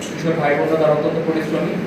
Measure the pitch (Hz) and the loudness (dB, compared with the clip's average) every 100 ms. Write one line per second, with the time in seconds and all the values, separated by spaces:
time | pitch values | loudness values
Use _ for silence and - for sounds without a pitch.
0 | - - 160 160 143 147 156 160 156 147 | -10 -4 -2 0 2 2 2 2 4 2
1 | 165 165 160 160 156 160 170 - | 2 0 0 0 0 -2 -2 -2